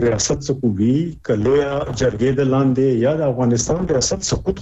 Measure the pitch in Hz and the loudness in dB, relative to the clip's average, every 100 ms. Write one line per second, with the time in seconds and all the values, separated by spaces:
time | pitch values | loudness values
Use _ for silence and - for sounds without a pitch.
0 | 120 110 - 143 - 139 127 98 107 135 | 0 0 -2 -4 -2 -2 -2 0 2 2
1 | 170 160 - 110 113 139 143 139 151 131 | -2 -8 -4 -2 2 2 2 -2 -4 -2
2 | 127 104 123 135 135 131 135 127 135 120 | -2 0 0 2 2 2 2 2 2 2
3 | 123 160 147 120 123 117 - 160 180 143 | 2 2 0 0 0 0 0 -2 0 0
4 | - 95 - - - 190 | 0 -4 -4 -4 -4 -4